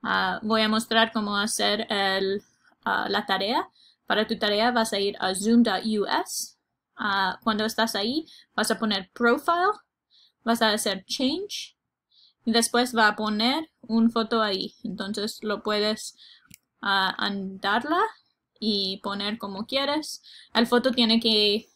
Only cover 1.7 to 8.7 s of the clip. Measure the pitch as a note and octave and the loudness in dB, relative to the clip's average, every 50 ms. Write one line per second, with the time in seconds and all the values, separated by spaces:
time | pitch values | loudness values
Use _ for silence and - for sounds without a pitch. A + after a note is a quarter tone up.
1.7 | G#3 G#3+ A3 - A3 G3+ G3 F#3+ F#3+ G3 G3 F#3+ G3 G#3 - _ _ _ _ _ | 0 0 -2 -2 -2 0 0 0 0 0 0 0 -2 -4 -6 _ _ _ _ _
2.7 | _ _ _ G3+ - G3 - - G3 - - - G3 F#3 G3 G#3 B3 D#4 F#4 - | _ _ _ -2 -2 0 0 0 -2 -2 -2 -2 -2 -2 0 0 0 -2 -2 -4
3.7 | _ _ _ _ _ _ _ _ G3+ G3+ A3 G#3+ A3+ - A3 G#3 G#3 G#3 A3 B3 | _ _ _ _ _ _ _ _ 0 0 0 -2 -2 -2 0 0 2 2 2 2
4.7 | A#3+ A#3+ A3+ A3+ - G3+ G3 G3+ G3+ - - F#3 F#3+ F#3 G3 A3 A#3 A#3+ A#3 A3+ | 2 2 0 0 -2 -2 -2 -2 -4 -2 -4 -4 -2 -2 2 4 6 6 6 6
5.7 | F#3+ - - A3 G#3+ G#3 G3 - - - F4+ - - - - - - _ _ _ | 2 -2 -2 -2 0 0 0 0 0 -2 -2 -2 -6 -8 -8 -10 -12 _ _ _
6.7 | _ _ _ _ _ - A3+ G#3 G3 G3 F#3+ F#3 - - - A3+ G#3+ G#3 G#3+ A3+ | _ _ _ _ _ -6 -4 -2 0 0 0 0 -2 -2 -2 -2 0 0 -2 -2
7.7 | - - A3+ A3+ - G3+ G3+ A#3 C4 D#4 D#4+ - - - _ _ _ - G#3+ G#3+ | 0 -2 -2 0 0 -2 -2 -2 -2 -4 -6 -6 -18 -20 _ _ _ -2 0 0